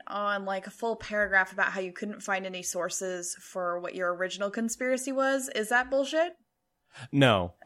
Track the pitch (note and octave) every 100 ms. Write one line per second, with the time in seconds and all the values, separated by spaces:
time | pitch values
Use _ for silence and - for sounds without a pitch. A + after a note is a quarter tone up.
0 | - G3+ G3+ G3+ G3 F#3+ G3 - A#3 A3
1 | - G#3 G3+ F#3+ F#3+ F#3+ F3+ F#3+ F#3 F3+
2 | G#3 G3+ G3+ F#3+ F#3+ F#3 F3+ F3+ F3+ -
3 | F#3+ F3+ F3 - - F#3 F3 F3 F3 F#3
4 | F3 F3 F#3 F#3 G3+ A#3 A3+ - B3+ B3+
5 | C4 C4+ C4+ C4+ C4 - G#3+ A#3+ C4 C4+
6 | C#4 D#4 F4 - _ _ _ _ _ -
7 | B2 C#3 C3 G2 F2+ -